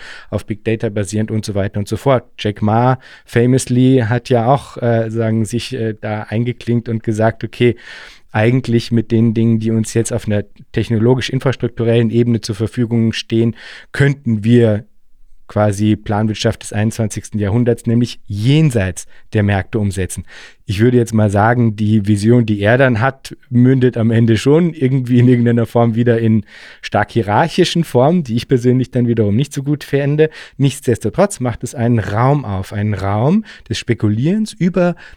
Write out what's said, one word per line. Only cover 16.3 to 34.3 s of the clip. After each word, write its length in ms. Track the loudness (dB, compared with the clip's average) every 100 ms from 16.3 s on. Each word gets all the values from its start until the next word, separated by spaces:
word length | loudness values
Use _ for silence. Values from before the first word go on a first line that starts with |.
| 0 -2 -2
des 100 | -6
einundzwanzigsten 680 | -4 -2 -2 -4 -6 -8 -4
Jahrhunderts, 460 | 0 0 0 0 0
nämlich 340 | 0 -2 -6 -10
jenseits 800 | -2 2 2 2 0 -2 -6 -14 -20 -4
der 100 | 0
Märkte 340 | 2 0 -2 -4
umsetzen. 460 | -2 -4 -6 -8 -14 -20 -20 -14 -6
Ich 140 | 2
würde 180 | 4 4
jetzt 160 | 2
mal 160 | 2 2
sagen, 460 | 2 2 2 0 0
die 320 | 0 2 2
Vision, 400 | 2 4 4 2
die 120 | 0
er 200 | 2 4
dann 200 | 2 2
hat, 380 | -2 -4 -14 -20 _
mündet 440 | 2 4 4 2 2
am 140 | 2
Ende 280 | 2 2 2
schon 360 | 2 2 2
irgendwie 460 | 0 -2 0 2 4
in 80 | 4
irgendeiner 400 | 4 2 0 0
Form 260 | 2 2
wieder 240 | 2 0 2
in 260 | 2 0 -2 -14 -20 -18
stark 300 | -4 -2 0
hierarchischen 720 | -2 0 0 0 0 0 0
Formen, 400 | 0 2 2 2
die 120 | -2 -6
ich 120 | 0
persönlich 420 | 0 2 0 0
dann 180 | -2 0
wiederum 280 | 0 0 0
nicht 180 | -2
so 80 | -6
gut 220 | -4 -6
fände. 480 | -2 -2 0 2 0 -2 -16 -2
Nichtsdestotrotz 840 | -2 0 -2 -2 -2 0 0 0
macht 240 | -6 -6
es 120 | -10 -2
einen 240 | 0 0
Raum 460 | 0 0 2 0 -2
auf, 280 | -8 -6
einen 220 | -4 -4 -2
Raum 500 | -2 0 0 0 -2 -14 -8
des 80 | -6
Spekulierens 760 | -4 -2 0 0 0